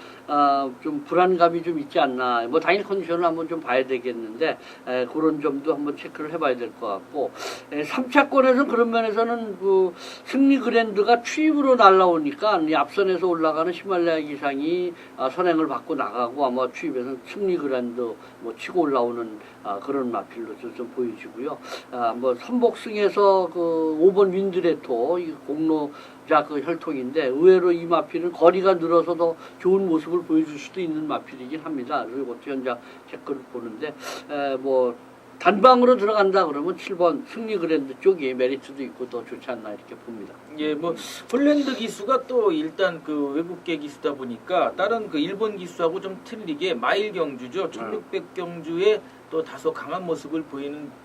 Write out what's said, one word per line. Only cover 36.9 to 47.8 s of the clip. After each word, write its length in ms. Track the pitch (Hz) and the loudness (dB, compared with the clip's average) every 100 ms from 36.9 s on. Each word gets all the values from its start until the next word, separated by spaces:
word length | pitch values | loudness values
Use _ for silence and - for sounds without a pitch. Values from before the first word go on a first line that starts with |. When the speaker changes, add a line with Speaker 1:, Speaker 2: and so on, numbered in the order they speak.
| 180 | 0
Speaker 1:
번 260 | 175 139 - | 2 2 -6
승리 300 | 233 220 208 | -10 -6 -4
그랜드 400 | 165 160 135 127 | 0 0 -2 0
쪽이 320 | 190 185 135 | 2 2 0
메리트도 500 | 127 127 135 - 139 | 0 0 -2 -8 -12
있고 260 | 127 - 123 | -10 -10 -10
더 140 | 120 | -8
좋지 260 | 117 120 - | -10 -14 -10
않나 200 | 120 110 | -10 -10
이렇게 260 | 101 - 117 | -14 -14 -18
봅니다. 380 | - 113 95 - - 151 | -14 -14 -14 -18 -18 -6
Speaker 2:
예, 180 | 151 147 | -4 -4
뭐 180 | 170 - - - - | -4 -6 -10 -16 -4
홀랜드 440 | 247 285 294 269 247 | 2 4 4 2 -2
기수가 520 | 220 175 202 262 254 | -4 -6 0 0 2
또 240 | 247 214 | 2 4
일단 500 | 156 156 156 185 165 - | 2 -2 0 0 0 -6
그 220 | 151 143 | -2 -2
외국계 480 | 143 170 - - 160 | -2 -4 -6 -6 -6
기수다 380 | 147 - 160 135 | -6 -4 -4 -4
보니까 580 | 123 113 - 180 131 - | -8 -10 -2 0 2 0
다른 340 | 202 226 208 | 0 0 -2
그 80 | 156 | -2
일본 380 | 160 196 220 196 | -2 -2 -4 -4
기수하고 460 | 180 - 170 175 | -10 -2 -2 -2
좀 180 | 190 185 - | -8 -12 -14
틀리게 480 | 220 175 143 185 | -12 -8 -4 -2
마일 400 | 127 123 185 214 | -2 0 0 0
경주죠. 520 | 185 151 127 123 165 175 | -2 -4 -4 -10 -6 -6
Speaker 1:
네. 60 | |
Speaker 2:
천육백 640 | - | -6